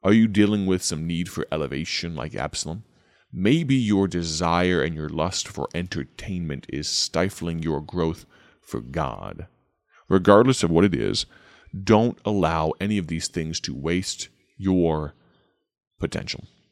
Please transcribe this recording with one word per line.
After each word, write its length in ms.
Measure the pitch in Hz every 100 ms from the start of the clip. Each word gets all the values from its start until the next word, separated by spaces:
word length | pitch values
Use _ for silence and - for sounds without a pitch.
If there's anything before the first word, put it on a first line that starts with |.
Are 120 | 95
you 140 | 110 113
dealing 360 | 101 104 104
with 180 | 95 92
some 240 | - 80 82
need 220 | 85 85
for 180 | - -
elevation 600 | 78 71 69 85 - 85
like 200 | 80 71
Absalom? 500 | - 71 - 78 90 - _ _ _ _
Maybe 420 | - 95 156 151
your 340 | 135 113 101 98
desire 760 | 87 82 78 85 87 90 90
and 120 | 71
your 160 | 78 78
lust 360 | 76 80 - -
for 220 | - 69
entertainment 920 | 82 90 87 65 - - 92 82 71 -
is 180 | 69 76
stifling 760 | - - 82 82 - 85 82
your 200 | 80 76
growth 420 | 78 90 82 82 - _ _ _
for 180 | - -
God. 680 | 58 67 71 50 50 50 90 _ _ _ _ _ _
Regardless 540 | 95 90 104 123 127
of 80 | 85
what 140 | 82
it 100 | 98
is, 320 | 73 52 - - - - - - 95
don't 340 | 98 107 117 -
allow 480 | - 101 82 82 80 -
any 160 | 98 104
of 100 | 82
these 200 | 82 -
things 320 | - 80 80
to 140 | -
waste 540 | 64 73 87 98 - - _ _ _
your 580 | 95 92 85 78 76 - _ _ _ _ _ _ _ _
potential. 480 | - - - - - _ _